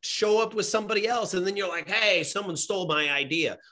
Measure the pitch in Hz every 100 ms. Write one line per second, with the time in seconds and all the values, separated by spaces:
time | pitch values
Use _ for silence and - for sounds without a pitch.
0 | - - 208 220 226 214 - 220 208 214
1 | 220 240 196 185 190 202 185 170 156 214
2 | 214 175 151 202 196 156 - 196 175 151
3 | 147 143 135 165 139 - -